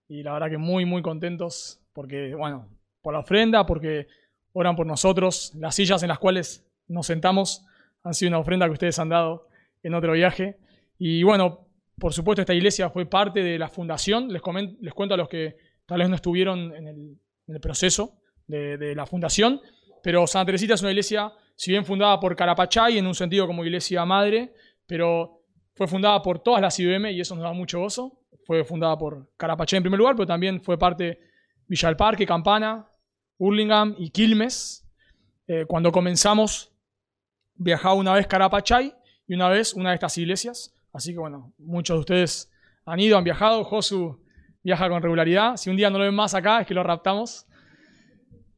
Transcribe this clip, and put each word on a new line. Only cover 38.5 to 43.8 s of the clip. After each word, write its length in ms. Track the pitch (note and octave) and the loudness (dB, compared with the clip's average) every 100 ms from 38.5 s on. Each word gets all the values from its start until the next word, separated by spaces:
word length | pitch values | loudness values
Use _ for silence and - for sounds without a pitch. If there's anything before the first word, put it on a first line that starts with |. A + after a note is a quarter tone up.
| G3+ G3+ A#3+ C#4 - _ _ - | 2 2 2 2 -6 _ _ -8
y 60 | |
una 160 | F3+ F3+ | 0 2
vez 240 | G3+ A3 | 2 0
una 160 | F#3 F#3 | -2 -2
de 60 | |
estas 240 | F3+ E3 E3+ | 0 -2 -2
iglesias. 560 | E3+ F#3+ A#3 A#3+ - _ _ | -4 -4 -6 -10 -16 _ _
Así 200 | C#3 D3+ | -12 -10
que 60 | E3+ | -8
bueno, 360 | D#3 C#3+ B2 _ | -10 -12 -18 _
muchos 400 | D#3+ F3 E3 D#3+ | -6 -4 0 -2
de 40 | |
ustedes 520 | C#3+ F3+ E3+ - - _ _ _ | 2 2 2 -2 -12 _ _ _
han 160 | - E3 | -6 2
ido, 160 | G#3+ G3+ | 6 6
han 80 | |
viajado. 400 | F3 D#3+ G#3+ A3+ | 4 2 2 2
Josu 580 | - G#3 | 0 -2